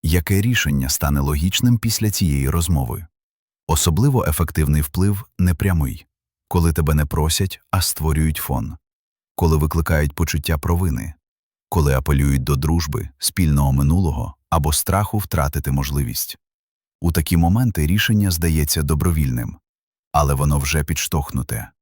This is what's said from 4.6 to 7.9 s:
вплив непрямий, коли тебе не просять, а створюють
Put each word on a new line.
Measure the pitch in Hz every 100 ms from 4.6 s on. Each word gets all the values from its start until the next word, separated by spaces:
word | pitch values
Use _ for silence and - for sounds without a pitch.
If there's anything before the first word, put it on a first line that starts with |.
| 73 76
вплив | 73 - 98 101 - -
непрямий, | 90 80 98 87 69 50 - _ _ _ _
коли | 87 82
тебе | 78 76
не | 76 73
просять, | 78 78 - 95 - _
а | 95
створюють | -